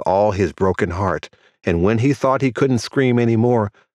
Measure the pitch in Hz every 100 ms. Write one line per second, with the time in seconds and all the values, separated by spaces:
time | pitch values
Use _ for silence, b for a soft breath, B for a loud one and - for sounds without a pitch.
0 | - 95 107 95 90 - 95 90 98 87
1 | 95 78 - b b b - 85 92 113
2 | 127 143 139 131 135 113 139 123 - -
3 | 131 120 117 113 120 120 104 b b